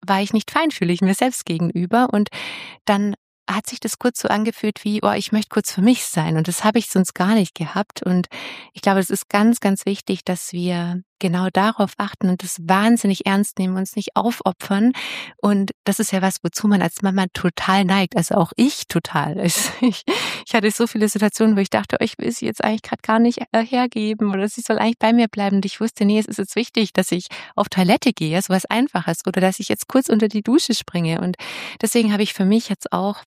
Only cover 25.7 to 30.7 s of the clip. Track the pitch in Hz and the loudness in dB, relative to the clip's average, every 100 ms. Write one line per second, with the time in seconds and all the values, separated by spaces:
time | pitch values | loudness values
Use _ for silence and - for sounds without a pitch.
25.7 | - 220 - 202 214 214 214 196 - 240 | -4 -4 0 2 2 0 -6 -4 -4 -2
26.7 | - 208 - 190 180 - - - - 202 | 0 0 0 0 -2 -6 -14 -6 -4 -2
27.7 | - 180 262 269 - 156 165 - 185 - | 2 4 4 2 0 0 -2 0 -2 0
28.7 | 226 285 180 165 165 - 185 185 - 202 | 0 0 -2 -2 -2 -2 2 2 0 -4
29.7 | 214 - 262 262 220 208 214 208 285 - | -4 0 0 2 2 2 0 2 2 2